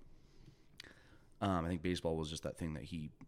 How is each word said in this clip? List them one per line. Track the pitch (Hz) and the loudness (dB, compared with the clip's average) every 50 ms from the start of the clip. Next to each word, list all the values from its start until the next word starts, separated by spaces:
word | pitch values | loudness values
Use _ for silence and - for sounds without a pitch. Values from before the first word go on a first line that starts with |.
| - - - - - - - - - - - - - - - - - - - - - - - - - - - - | -16 -18 -20 -20 -20 -20 -20 -18 -18 -18 -20 -20 -20 -20 -20 -20 -18 -18 -20 -20 -20 -20 -20 -20 -20 -20 -4 0
Um, | 101 98 92 85 80 | 2 4 4 4 4
I | 85 | 4
think | 90 78 | 2 2
baseball | 82 90 87 82 - 85 80 | 4 2 2 4 2 2 2
was | 80 78 76 | 2 0 -2
just | 80 - - | -2 -4 -4
that | 73 - - | -6 -4 -2
thing | 87 80 76 | -2 -2 -2
that | 62 64 | -4 -6
he | 85 90 78 76 73 - - - | -6 -6 -6 -6 -6 -8 -12 -10